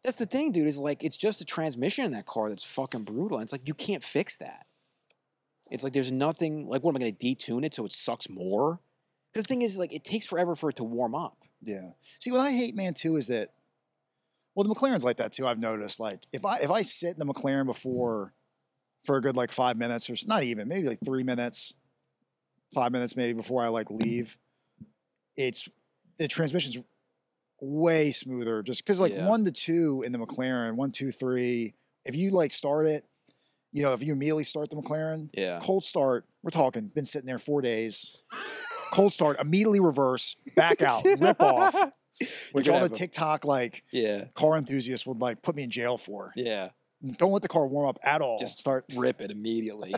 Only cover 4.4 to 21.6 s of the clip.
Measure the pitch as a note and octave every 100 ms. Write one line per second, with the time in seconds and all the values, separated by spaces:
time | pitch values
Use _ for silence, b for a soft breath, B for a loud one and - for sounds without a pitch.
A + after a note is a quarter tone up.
4.4 | - - _ _ _ _ _ _ _ _
5.4 | _ _ _ A#2+ C3 C3 B2+ C3 D3 E3
6.4 | E3 D3+ C#3+ C3 D#3 C3+ A#2+ G2 B2 C3
7.4 | - A#2 D3+ - G#2 - - A2+ - F#2
8.4 | F#2 G2+ D3 F3 _ _ _ _ _ A3
9.4 | G#3+ B3+ A#3 F#3+ F3 D3+ - G#3+ - E3+
10.4 | F3+ D#3+ D#3 - A2+ A#2 A#2+ C3+ E3+ _
11.4 | _ _ A2+ G2 F#2 - B B - B3
12.4 | C#4 B3 A#3+ G#3 F#3+ E3+ E3 D#3+ A#2+ A#2+
13.4 | G#2+ _ _ _ _ _ _ _ _ _
14.4 | _ - G3+ A3 C4+ A3 B2 A#2 A2 -
15.4 | C3 A2+ A2+ A2 G#2 - A2 F#2+ _ C3
16.4 | G3 - C#3+ G3+ G3+ - E3+ F3 D3 -
17.4 | C#3 C#3 C3+ A#2+ C3 B2 A#2+ A2 G2 _
18.4 | _ _ _ _ _ _ - C#3 C3 B2+
19.4 | A#2+ - B2+ A#2 A#2+ A#2+ - A#2 G#3 G#3+
20.4 | B2+ A2 G#2 F3+ D3 - - C3 B2+ A#2+
21.4 | A#2+ -